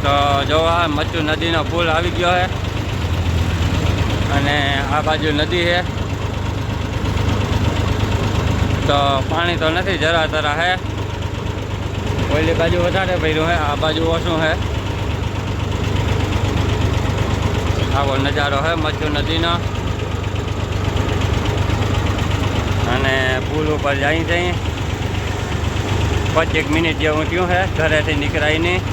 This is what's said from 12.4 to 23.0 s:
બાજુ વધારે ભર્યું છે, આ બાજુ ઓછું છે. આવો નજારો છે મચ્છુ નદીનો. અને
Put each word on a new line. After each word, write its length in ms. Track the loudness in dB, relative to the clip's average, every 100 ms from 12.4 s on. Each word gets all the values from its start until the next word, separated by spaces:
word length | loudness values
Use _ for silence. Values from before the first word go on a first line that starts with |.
| 2
બાજુ 240 | 2 2 2
વધારે 320 | 2 2 0 0
ભર્યું 340 | 0 2 2
છે, 40 |
આ 220 | 2 0 0
બાજુ 280 | 0 0
ઓછું 340 | 0 0 0 0
છે. 120 | 0 0 -2 -2 -4 -4 -2 -2 -4 -4 -4 -4 -2 -2 -2 0 0 0 0 0 0 0 0 2 2 0 0 0 0 0 0 0 0 0 0 2
આવો 160 | 2 2
નજારો 400 | 0 0 0 0
છે 160 | 0 0
મચ્છુ 320 | -2 -2 -2
નદીનો. 440 | -2 0 0 0 0 -2 -4 -4 -4 -4 -4 -4 -4 -4 -4 -4 -2 -2 0 0 0 0 0 0 0 0 0 0 0 0 0 0 0 0 0 0 0 0
અને 220 | 2